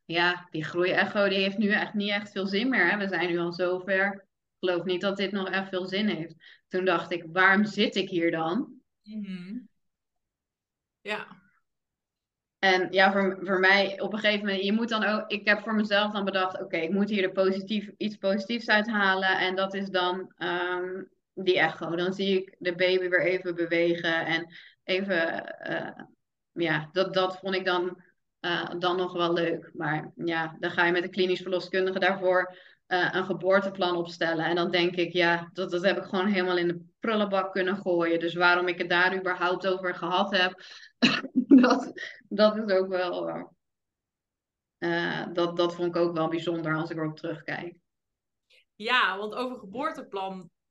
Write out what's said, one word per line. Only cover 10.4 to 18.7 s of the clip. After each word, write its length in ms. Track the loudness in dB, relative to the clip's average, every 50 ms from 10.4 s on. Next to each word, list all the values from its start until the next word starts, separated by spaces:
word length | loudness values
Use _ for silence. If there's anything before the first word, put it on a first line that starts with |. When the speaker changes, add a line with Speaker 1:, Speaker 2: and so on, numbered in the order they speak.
| _ _ _ _ _ _ _ _ _ _ _ _
Speaker 2:
Ja. 260 | -8 -6 -6 -6 -8 -10 -16 -20 _ _ _ _ _ _ _ _ _ _ _ _ _ _ _ _ _ _ _ _ _ _ _ -2
Speaker 1:
En 280 | 2 2 4 4 2 2
ja, 200 | 4 6 6 6
voor, 260 | 6 4 2 0 -2 -2
voor 180 | -2 -2 0 4
mij 400 | 4 6 6 6 4 2 -2 -4
op 140 | -6 -6 -4
een 60 | 0
gegeven 260 | 0 0 0 0 0
moment, 180 | -2 -2 -2 0
je 100 | 0 0
moet 160 | 0 0 0
dan 140 | -2 0 0
ook, 260 | 0 0 -2 -4 -4
ik 160 | -6 -2 2
heb 120 | 2 2 2
voor 160 | 0 -2 0
mezelf 360 | 0 0 2 2 2 2 0
dan 140 | -2 -4 -4
bedacht, 360 | -2 0 0 0 -2 -4 -6
"Oké, 160 | -8 -6 -4
ik 140 | -4 -2 0
moet 180 | 0 0 0 0
hier 120 | 0 0
de 100 | 0 0
positief, 580 | 0 2 2 2 2 0 -2 -4 -4 -4 -4 -6 -8
iets 180 | -6 -6 -6 -6
positiefs 500 | -4 -2 -2 -2 -2 -2 -4 -6 -4 0
uithalen." 720 | 2